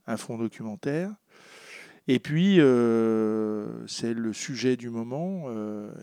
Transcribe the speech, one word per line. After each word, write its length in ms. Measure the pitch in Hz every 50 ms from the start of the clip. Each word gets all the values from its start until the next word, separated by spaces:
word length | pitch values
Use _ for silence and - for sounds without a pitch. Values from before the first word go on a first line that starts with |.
| -
un 120 | 117 113
fonds 200 | - - - 120
documentaire. 720 | 113 117 107 - - 113 110 104 - - 143 147 165 185 208 208 _ _ _ _ - - - - - - - - - - - - _ -
Et 120 | - 127 123
puis, 380 | - - 151 165 185 202 196 170
euh, 1080 | 147 131 123 120 120 117 113 113 113 113 110 110 110 107 110 110 107 107 107 104 104 113 113 117 113
c'est 260 | 107 - - 120 117 117
le 180 | 117 113 110
sujet 460 | 104 - - - 131 110 120 127 127
du 140 | 120 120 120
moment, 540 | 117 113 117 120 131 151 175 190 196 175 151
euh, 420 | 127 113 107 107 107 107 104 104 110 - -